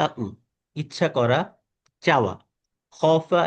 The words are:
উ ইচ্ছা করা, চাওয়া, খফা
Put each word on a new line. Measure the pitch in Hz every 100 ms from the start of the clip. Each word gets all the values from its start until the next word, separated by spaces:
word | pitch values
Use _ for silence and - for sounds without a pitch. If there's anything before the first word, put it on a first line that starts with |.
| 151 -
উ | 104 - _ _ _ -
ইচ্ছা | 151 - 165
করা, | 135 120 131 190 _ _ _ _ _
চাওয়া, | - 147 104 - _ _ _ _ _
খফা | - 156 160 160 175